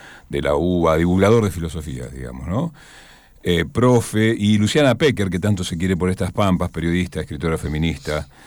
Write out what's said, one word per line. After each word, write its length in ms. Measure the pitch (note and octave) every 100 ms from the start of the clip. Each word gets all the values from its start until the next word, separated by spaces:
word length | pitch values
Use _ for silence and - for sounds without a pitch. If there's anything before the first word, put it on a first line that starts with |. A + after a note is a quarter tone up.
| - - -
de 140 | C#2+
la 140 | C#2+ D2
uba, 420 | F2 F2 E2 D#2+
divulgador 460 | F2 F#2 G2 A#2
de 80 | G2+
filosofía, 560 | E2 E2 E2 D2 C2 B1
digamos, 400 | B1+ B1 B1+ E2
¿no? 260 | F#2+ E3+ - - - - - _ _
Eh, 220 | F2 E2+ C2+
profe, 640 | A2 B2+ A#2+ - G#2+ A2 A#2
y 200 | G#2 G#2
Luciana 380 | G#2+ D3+ C#3 A2+
Pecker, 340 | D#3 G#2+ F#2+
que 100 | F2
tanto 240 | G#2 F#2+
se 140 | F2 E2
quiere 180 | F#2 F2
por 140 | F2+
estas 220 | F2+ F2+
pampas, 380 | G#2 G2 F2 F2
periodista, 500 | E2 E2+ F2 F2+ F2
escritora 360 | D2 D2+ E2 D#2
feminista. 680 | D2+ D2+ D#2+ C#2 D2+ D2+ - -